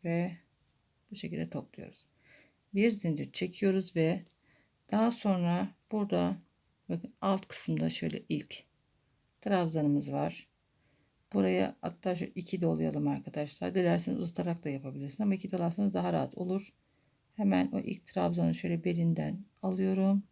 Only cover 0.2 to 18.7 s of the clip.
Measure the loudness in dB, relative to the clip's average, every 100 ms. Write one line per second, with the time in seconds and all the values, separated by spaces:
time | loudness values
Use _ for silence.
0.2 | 0 -4 _ _ _ _ _ _ _ -10
1.2 | -6 -4 -4 -6 -10 -16 -16 -16 -20 _
2.2 | _ -20 -20 _ _ 4 4 4 0 0
3.2 | -2 -4 -4 2 4 4 2 2 2 2
4.2 | -4 _ _ _ _ _ _ 2 2 2
5.2 | 0 2 4 2 0 -6 _ -4 0 2
6.2 | 2 0 -8 _ _ _ -6 -6 -6 -4
7.2 | 0 0 -2 -8 -2 0 0 -2 -4 -6
8.2 | -4 -6 -4 -16 -18 _ _ _ _ _
9.2 | _ _ 0 2 2 2 2 2 0 -2
10.2 | -2 -4 -18 _ _ _ _ _ _ _
11.2 | _ 2 2 4 2 -2 -8 -6 -4 -4
12.2 | -4 -8 -6 -2 0 2 0 0 -2 -2
13.2 | -6 -6 -8 -6 -4 2 2 2 0 -4
14.2 | -4 -4 -4 -4 -4 -6 -8 -8 -8 -2
15.2 | 0 0 -2 -2 -2 0 0 0 0 0
16.2 | 0 -4 -2 -2 -4 _ _ _ _ _
17.2 | _ -2 2 4 2 -2 -4 -8 -6 0
18.2 | 0 2 2 2 -2